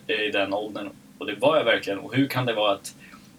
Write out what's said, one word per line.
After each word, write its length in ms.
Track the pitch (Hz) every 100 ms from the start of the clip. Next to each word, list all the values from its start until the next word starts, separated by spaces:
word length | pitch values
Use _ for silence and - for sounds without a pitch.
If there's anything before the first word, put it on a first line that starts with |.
| -
eh, 140 | 107
i 100 | 107
den 220 | 101 98
åldern, 380 | 98 107 104 98 - - -
och 80 | -
det 80 |
var 220 | 104 135 156
jag 80 |
verkligen. 340 | 117 101 - 98
Och 160 | 107
hur 140 | 127 135
kan 180 | 127 123
det 80 |
vara 180 | 107 104
att 220 | 98 - - - - -